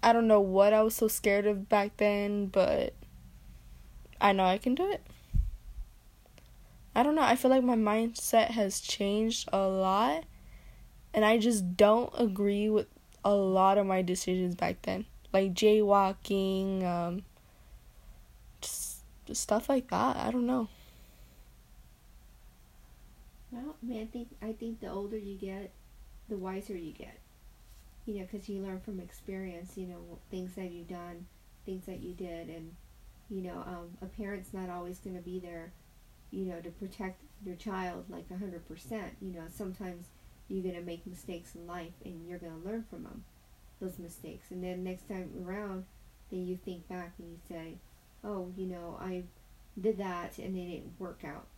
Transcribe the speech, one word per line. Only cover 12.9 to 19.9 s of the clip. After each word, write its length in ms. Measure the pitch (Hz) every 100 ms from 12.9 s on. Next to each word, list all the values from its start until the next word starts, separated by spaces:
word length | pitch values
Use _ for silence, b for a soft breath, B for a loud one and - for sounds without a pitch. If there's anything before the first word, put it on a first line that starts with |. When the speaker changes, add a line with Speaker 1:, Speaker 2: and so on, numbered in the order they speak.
| - - -
Speaker 1:
a 100 | 202
lot 440 | 202 190 185 190 196
of 80 | 196
my 160 | 185
decisions 520 | 185 180 - 185 180
back 280 | 180 175 185
then. 240 | - 190 220 - -
Like 220 | 196 196
jaywalking, 1300 | 180 214 214 208 202 196 196 - 196 190 190 190 190
um, 380 | 185 175 170 180 - - b b b b b b b b - - - -
just 420 | - - - - - - -
stuff 360 | 226 - 214 -
like 200 | 277 247